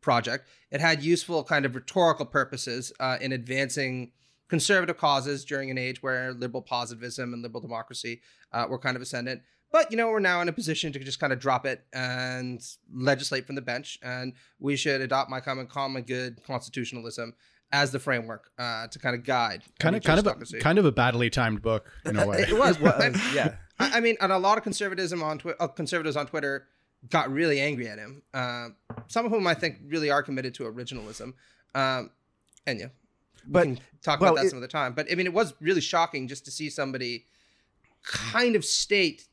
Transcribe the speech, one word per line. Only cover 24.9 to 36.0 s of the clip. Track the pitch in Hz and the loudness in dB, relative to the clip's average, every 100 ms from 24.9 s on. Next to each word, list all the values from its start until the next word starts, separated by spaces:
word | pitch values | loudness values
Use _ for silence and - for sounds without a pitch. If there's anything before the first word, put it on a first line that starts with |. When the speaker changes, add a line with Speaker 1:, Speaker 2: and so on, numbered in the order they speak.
| 185 180 175 | -2 -4 -2
Speaker 1:
on | 156 156 | -4 -4
Twi-, | 165 156 | -6 -4
uh, | 165 | -4
conservatives | - 147 175 160 143 | -4 -4 -2 -2 -2
on | 139 | -2
Twitter | 156 143 139 _ _ _ _ 120 | -4 -4 -4 _ _ _ _ -2
got | 165 131 | 0 2
really | 135 165 143 | 2 2 2
angry | 139 135 117 | 2 -2 -6
at | 107 | -10
him. | 107 139 _ | -14 -18 _
Uh, | 135 123 120 117 107 _ - - | -6 -4 -4 -10 -16 _ -16 -4
some | 226 233 | -2 0
of | |
whom | 220 185 | 2 2
I | |
think | 160 170 - 143 | 2 0 -4 -6
really | 160 151 | -2 2
are | 143 | 2
committed | 143 135 131 | 2 -4 -4
to | - | -6
originalism. | 120 113 123 131 107 110 120 131 _ _ _ | -10 -8 -10 -10 -10 -12 -14 -16 _ _ _
Um, | 135 131 131 117 _ _ _ _ _ - | 0 0 0 -4 _ _ _ _ _ -6
and | 120 | -6
yeah, | 123 _ _ _ _ _ | -6 _ _ _ _ _
we | - | 0
Speaker 3:
But, | 156 | 2
Speaker 1:
can | 165 123 - _ | 4 0 -10 _
talk | - 147 | -2 4
Speaker 3:
well, | 196 | 6
Speaker 1:
about | 160 | 6
that | 190 | 4
Speaker 3:
it | |
Speaker 1:
some | 139 | 0
other | 127 | -8
time. | 156 131 | -2 -2
But | 123 151 | -2 -2
I | 175 | 0
mean, | 185 | 0
it | |
was | 175 214 127 | 2 0 0
really | 156 185 | 2 2
shocking | - 175 | 2 2